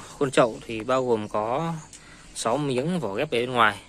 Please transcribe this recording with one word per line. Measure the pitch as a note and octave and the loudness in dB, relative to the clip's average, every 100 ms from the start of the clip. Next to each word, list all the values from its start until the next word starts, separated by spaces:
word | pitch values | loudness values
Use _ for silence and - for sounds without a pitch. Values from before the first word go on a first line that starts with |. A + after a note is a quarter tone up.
| - - | -12 -4
khuôn | C3+ | 2
chậu | C#3+ B2 G#2+ - | 4 4 2 -8
thì | A2+ | -6
bao | A2+ C3 B2+ | 0 0 2
gồm | A2+ G#2 | 0 0
có | G#2+ G#2+ C3+ E3 D#3+ - - - - - | -4 -2 -2 -2 -6 -12 -20 -20 -20 -16
sáu | - A2+ B2+ | -6 -2 0
miếng | D3 B2 D3+ F3+ | 0 0 0 -2
vỏ | A#2 | -2
ghép | G2+ D3 | -4 -2
bên | A#2+ B2 | -2 0
ngoài. | B2 A2 G2 | 4 4 4